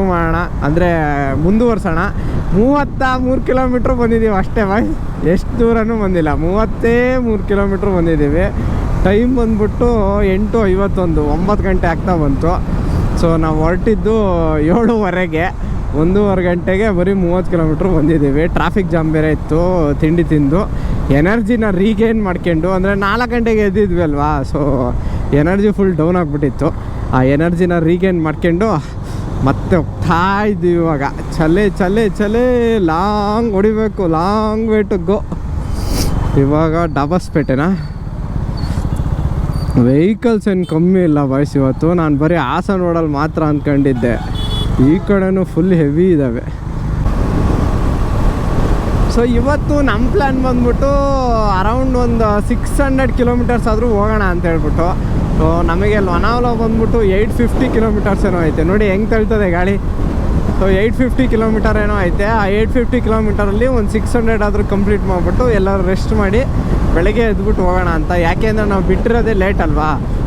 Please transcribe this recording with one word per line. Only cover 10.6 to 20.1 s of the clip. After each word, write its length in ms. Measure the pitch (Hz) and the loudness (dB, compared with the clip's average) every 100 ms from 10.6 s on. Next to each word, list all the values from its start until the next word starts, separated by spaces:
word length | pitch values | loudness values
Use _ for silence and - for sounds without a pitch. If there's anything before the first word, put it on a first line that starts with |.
| 196 | 2
ಐವತ್ತೊಂದು, 520 | 185 196 190 175 151 147 147 | 0 0 0 0 0 0 0
ಒಂಬತ್ತು 300 | 180 208 190 | 0 0 0
ಗಂಟೆ 180 | 180 175 | 0 0
ಆಗ್ತಾ 220 | 165 190 175 | -2 0 0
ಬಂತು. 300 | 151 - 160 180 - - - - - - | 0 0 0 -2 -2 -2 0 0 0 0
So 220 | 170 160 | 2 2
ನಾವು 160 | 160 156 160 | 0 0 0
ಹೊರಟಿದ್ದು 500 | 185 233 196 190 220 196 170 160 156 151 226 | 0 0 0 0 0 0 0 0 0 2 2
ಏಳುವರೆಗೆ, 680 | 226 226 190 180 180 156 180 - - - - 147 | 2 0 0 -2 -2 -2 -4 -4 -4 -4 -2 0
ಒಂದೂವರೆ 420 | 165 196 202 185 180 | 0 2 2 0 0
ಗಂಟೆಗೆ 400 | 175 165 190 220 175 | 0 0 0 0 0
ಬರೀ 160 | 180 196 170 | 0 0 0
ಮೂವತ್ತು 260 | 180 170 | 0 0
ಕಿಲೋಮೀಟ್ರ್ 360 | 175 160 156 185 160 | 0 0 0 0 2
ಬಂದಿದ್ದೀವಿ. 500 | 165 156 143 143 156 - | 2 2 2 0 0 0
ಟ್ರಾಫಿಕ್ 340 | 160 208 175 165 | -2 -2 -2 0
ಜಾಮ್ 160 | 156 156 | 0 0
ಬೇರೆ 140 | 156 147 | 0 -2
ಇತ್ತು, 240 | - 156 175 185 147 139 | -2 0 0 0 0 0
ತಿಂಡಿ 240 | 156 | 0